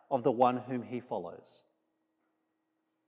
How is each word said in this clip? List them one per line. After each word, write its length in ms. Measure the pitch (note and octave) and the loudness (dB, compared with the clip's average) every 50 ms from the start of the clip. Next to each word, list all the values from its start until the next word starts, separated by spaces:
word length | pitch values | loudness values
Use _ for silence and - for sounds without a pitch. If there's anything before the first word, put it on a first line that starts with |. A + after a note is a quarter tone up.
| - _ | -4 _
of 120 | C#3+ B2+ A#2 | -2 2 2
the 100 | C#3+ B2 | 2 4
one 240 | A#2 B2+ B2 B2 | 6 6 4 4
whom 260 | B2+ A#2 A#2 C3+ B2 A2 | 2 -4 -6 -6 -6 -6
he 180 | G#2 A#2+ B2 | -6 -8 -10
follows? 600 | A2+ - A#2+ G2+ F2 E2+ F2 - - - - - - _ _ _ _ _ _ _ _ _ _ _ _ _ _ _ _ _ _ _ _ _ _ _ _ _ _ _ _ | -6 -6 -6 -6 -6 -8 -12 -14 -16 -18 -20 -20 -20 _ _ _ _ _ _ _ _ _ _ _ _ _ _ _ _ _ _ _ _ _ _ _ _ _ _ _ _